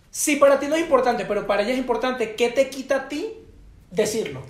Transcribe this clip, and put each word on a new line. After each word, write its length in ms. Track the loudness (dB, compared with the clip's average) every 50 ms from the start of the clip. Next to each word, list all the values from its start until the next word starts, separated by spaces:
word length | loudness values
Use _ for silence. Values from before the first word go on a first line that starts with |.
| _ _
"Si 240 | -8 -4 0 0 4
para 240 | 6 6 6 6 4
ti 80 | 2
no 80 | 0 -2
es 60 | -2
importante, 440 | 0 2 2 2 4 2 0 -2 -2
pero 220 | -4 -4 -4 -2
para 160 | -2 0 0 0
ella 80 | 0 -2
es 40 | -2
importante, 560 | -2 -2 -2 -2 -2 -2 -2 -2 -4 -6 -2
¿qué 140 | -2 -2 0
te 200 | 2 2 0 0
quita 260 | 0 -10 -4 -2 -2
a 120 | -2 -2 -6
ti 240 | -8 -8 -8 -8 -10 -14 -20 -20 -20 -20 -20 -20 -20 -20 -20 -8
decirlo?". 540 | -2 0 0 0 0 -4 -4 -4 -8 -12 -14